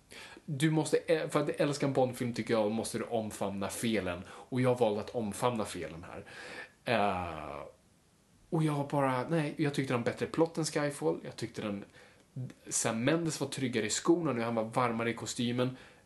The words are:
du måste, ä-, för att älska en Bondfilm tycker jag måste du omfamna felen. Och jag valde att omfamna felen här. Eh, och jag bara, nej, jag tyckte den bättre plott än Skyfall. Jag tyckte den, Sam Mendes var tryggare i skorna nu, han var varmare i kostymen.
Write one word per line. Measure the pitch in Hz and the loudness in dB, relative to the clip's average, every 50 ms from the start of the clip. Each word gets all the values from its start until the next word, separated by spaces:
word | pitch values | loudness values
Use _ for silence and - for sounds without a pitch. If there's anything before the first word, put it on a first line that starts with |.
| - - - - - - - - - | -20 -20 -18 -18 -18 -18 -18 -14 -8
du | - 147 131 156 160 | -6 -2 2 2 4
måste, | 156 156 147 - - | 4 4 2 4 2
ä-, | - - - 165 156 156 156 | 2 4 4 2 2 2 2
för | - 151 | 0 0
att | 147 165 | 2 2
älska | - - 160 147 139 - 151 | 2 2 2 0 2 2 0
en | 139 131 | 2 4
Bondfilm | 135 127 120 120 - 135 120 117 | 4 2 2 2 -2 -4 -2 -2
tycker | 117 107 - 117 | -2 0 2 2
jag | 110 107 104 | 4 4 2
måste | 113 113 101 - - | 2 0 -2 -2 -4
du | 107 104 | -4 -2
omfamna | - 120 113 107 104 98 - 104 98 98 98 98 95 | -2 -2 -2 -2 -2 -4 -4 -4 -2 -2 -2 -4 -4
felen. | - - - 113 110 101 92 90 87 90 95 - | -2 -2 0 0 2 2 0 0 -2 -4 -8 -12
Och | - - - - 135 127 | -16 -18 -10 -4 0 2
jag | 127 127 123 120 | 4 4 4 4
valde | 117 107 104 104 | 4 4 4 2
att | 101 - | -2 -4
omfamna | - 123 110 101 98 - 127 123 120 107 101 | -4 -4 -2 -2 -2 0 2 2 2 0 -2
felen | - - 90 80 76 82 80 - - | -4 -4 -6 -8 -8 -8 -10 -12 -12
här. | - - - - - - - - - - - - - _ - | -12 -12 -14 -14 -16 -14 -14 -12 -12 -12 -14 -14 -18 _ -2
Eh, | 127 120 107 101 101 92 90 87 85 80 78 76 69 71 71 69 - - _ _ _ _ _ _ _ _ _ _ _ _ _ - - | 0 2 2 4 2 2 0 -2 -4 -6 -8 -8 -8 -10 -10 -12 -14 -16 _ _ _ _ _ _ _ _ _ _ _ _ _ -8 -4
och | - 160 156 | 0 0 2
jag | 151 147 143 139 | 2 2 0 -2
bara, | 139 156 143 135 135 131 127 123 135 | 0 2 2 4 4 2 2 0 2
nej, | 165 165 147 147 - | 2 2 2 0 -2
jag | - 147 143 139 | -2 -2 -2 0
tyckte | 147 135 131 131 | 0 0 0 0
den | 117 117 | 0 0
bättre | 120 110 - 120 | 0 -2 -2 -2
plott | - - 156 165 160 - | 0 2 2 2 2 2
än | 165 156 | -2 -2
Skyfall. | - - 151 147 143 143 - 151 160 160 - - | -2 0 0 0 -2 -2 -2 0 0 0 -2 -4
Jag | 143 - | -10 -10
tyckte | - 120 104 - - | -8 -8 -8 -6 -6
den, | 110 107 101 101 - - - - - - - - - _ - 131 123 - - - - - | -4 -4 -4 -6 -8 -12 -18 -20 -20 -20 -20 -20 -20 _ -10 -10 -10 -10 -10 -14 -8 -4
Sam | - - - 117 113 113 120 | -2 0 0 2 2 2 4
Mendes | 143 160 170 170 160 - - | 4 4 4 2 0 -2 -2
var | 143 | -4
tryggare | 135 - - 135 120 117 110 107 | -4 -2 -2 -2 0 0 0 0
i | 104 | 0
skorna | - - - 175 170 175 165 143 120 | 0 2 4 4 4 4 4 0 0
nu, | 117 | 0
han | 117 117 117 | 0 0 0
var | 113 110 | 0 0
varmare | 113 - 131 123 117 113 113 117 117 | 0 2 2 2 2 2 0 0 0
i | 117 | -2
kostymen. | - 117 110 - - 120 120 123 127 127 127 127 - - - - - - | -2 -4 -6 -2 0 0 0 2 2 2 0 0 -6 -12 -20 -20 -20 -20